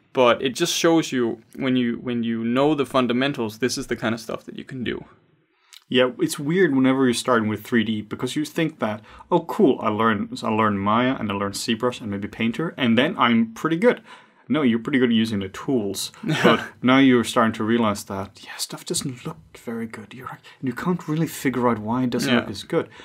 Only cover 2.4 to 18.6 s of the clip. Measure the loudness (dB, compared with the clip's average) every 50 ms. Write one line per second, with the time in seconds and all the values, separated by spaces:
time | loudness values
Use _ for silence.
2.4 | -2 0 2 2 4 4 2 2 0 0 0 2 2 2 2 0 0 0 -2 -2
3.4 | -4 -6 -4 -2 -2 -2 -2 -4 -6 -6 -6 -4 -4 -4 -4 -4 -6 -8 -10 -10
4.4 | -10 -14 -16 -16 -14 -12 -10 -8 -6 -6 -6 -6 -8 -14 -20 _ _ _ _ _
5.4 | _ _ _ _ _ _ -20 -20 _ 0 2 4 4 2 2 -2 -4 -2 -2 -4
6.4 | -4 0 2 4 4 4 4 4 4 4 4 4 4 2 2 2 2 2 2 2
7.4 | 2 0 -2 -4 -4 0 0 2 2 2 -2 -4 -6 -8 -8 -6 -6 -4 -4 -4
8.4 | -6 -4 -2 -2 -2 -2 -2 -4 -4 -4 -4 -6 -10 -16 -20 -20 -4 -2 0 0
9.4 | 0 -2 0 4 4 4 4 2 0 -2 0 2 2 2 2 0 -2 -6 -8 -8
10.4 | -4 -2 0 2 2 2 0 0 0 0 2 2 2 0 -2 -2 -4 -4 -4 -4
11.4 | -4 -4 -6 -4 -4 -4 -2 -2 -2 -2 -4 -4 -6 -8 -6 -6 -8 -8 -6 -4
12.4 | -2 -2 -2 -2 -4 -6 -4 -2 0 2 4 4 2 2 2 2 2 4 4 4
13.4 | 2 0 -2 -4 -4 -2 0 2 4 2 2 2 -2 -14 -20 -20 -20 _ _ _
14.4 | _ -4 -2 0 2 2 2 0 0 0 0 2 2 2 2 2 2 0 -2 -4
15.4 | -4 -6 -8 -10 -4 -2 -2 0 -2 -2 -4 -6 -8 -10 -12 -10 -6 -4 -2 2
16.4 | 2 2 2 2 0 -6 -10 -2 2 4 6 6 6 6 6 4 2 2 2 2
17.4 | 2 2 0 0 0 0 2 2 2 0 -2 -4 -6 -8 -8 -8 -10 -10 -12 -18
18.4 | -20 -16 -12 -10